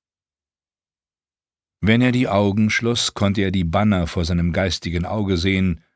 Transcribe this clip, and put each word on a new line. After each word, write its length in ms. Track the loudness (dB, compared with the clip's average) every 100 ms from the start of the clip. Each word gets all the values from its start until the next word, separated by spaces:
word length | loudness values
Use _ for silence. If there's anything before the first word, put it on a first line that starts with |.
| _ _ _ _ _ _ _ _ _ _ _ _ _ _ _ _ _ _
Wenn 200 | 2 4
er 120 | 2
die 160 | 2 0
Augen 420 | 2 2 2 0
schloss, 440 | 0 -2 -2 -4
konnte 280 | -2 0 0
er 80 | 0
die 140 | 0
Banner 420 | 0 2 2 2 0
vor 180 | -2
seinem 280 | -2 0 0
geistigen 520 | 0 -2 -4 -4 -4
Auge 320 | -4 -4 -2 0
sehen, 460 | 0 0 0 -2 _